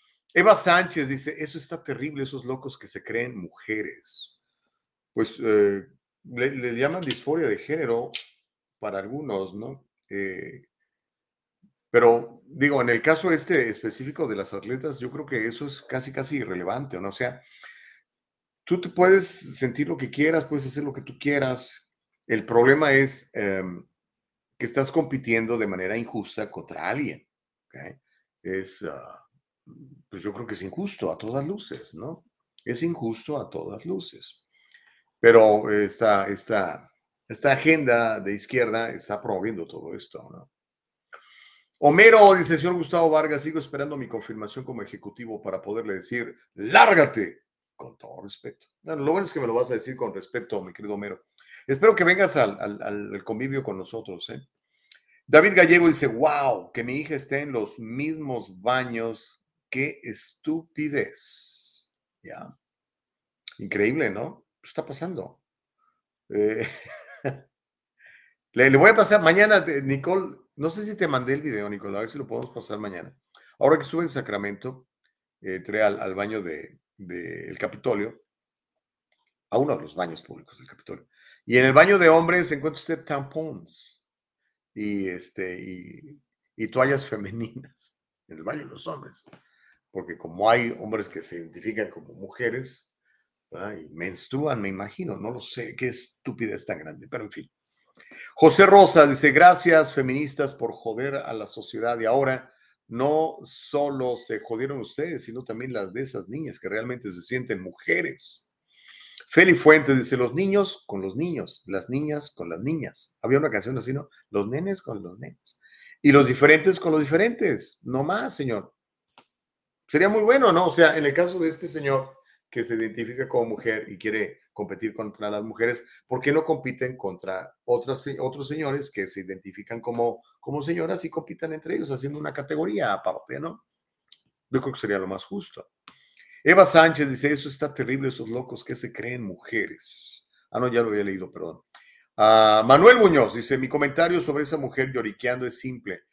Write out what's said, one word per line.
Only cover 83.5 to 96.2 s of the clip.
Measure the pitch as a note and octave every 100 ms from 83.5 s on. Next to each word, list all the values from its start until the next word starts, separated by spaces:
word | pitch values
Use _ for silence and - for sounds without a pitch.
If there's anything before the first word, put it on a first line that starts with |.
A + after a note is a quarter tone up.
| G#2 E2 - - - _ _ _ _ _ _ _ -
y, | G#2 G2+ F#2+
este, | F2+ - - F#2 F2+
y, | - F#2 - - C#3+ - _ _ _ -
y | A2
toallas | - C3 C#3 C#3
<laughs> |
femeninas | G#2+ G2 A2+ A2 C3 - _ - _ _ _ _
en | D#2
el |
baño | F2 D3 C3+
de |
los | A#2+ D#3+
hombres. | D3 - - _ - _ _ _ _ _
Porque | F#2+ F2 E2+
como | E2+ F2 G#2+
hay | A#2+ A#2 -
hombres | G#2+ G#2+ G2
que | -
se | - F2
identifican | D#2+ E2+ A2 G#2+ G2+
como | - -
mujeres, | - G2 - A#2+ A#2+ C3 - _ _ _ _ _ _ _
¿verdad? | E2 G2+ E2
Y | D#2
menstruan, | D#2 F2+ F2+ - C3 D3+ B2
me | G2
imagino, | F#2+ G2+ - F3+ F#2+
no | G#2
lo | B2
sé, | - B2+ A#2 -
qué | B2+
estupidez | - - _